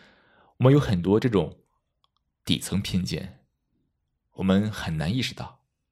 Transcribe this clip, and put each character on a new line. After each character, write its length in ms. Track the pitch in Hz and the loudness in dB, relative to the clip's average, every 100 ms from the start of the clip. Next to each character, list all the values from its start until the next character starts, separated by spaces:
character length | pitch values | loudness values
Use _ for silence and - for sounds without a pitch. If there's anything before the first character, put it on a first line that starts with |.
| - _ _ _ _ - | -20 _ _ _ _ 2
我 80 | |
们 80 | 123 | 4
有 80 | 143 | 6
很 200 | 127 90 | 4 0
多 200 | 87 107 | 2 2
这 80 | 127 | 2
种 340 | 101 76 - _ _ _ _ _ _ _ _ | 0 0 -6 _ _ _ _ _ _ _ _
底 140 | - 78 | -4 -4
层 240 | - 92 | -2 -6
偏 220 | - 92 | -4 -4
见， 400 | 90 78 64 - _ _ _ _ _ _ _ _ _ | -4 -6 -10 -18 _ _ _ _ _ _ _ _ _
我 100 | - | -4
们 260 | 95 95 107 | 2 2 2
很 280 | - - 80 | -4 -6 -4
难 180 | 82 | -2
意 80 | 127 | -2
识 100 | 113 | -4
到， 320 | - - - _ _ _ | -8 -16 -18 _ _ _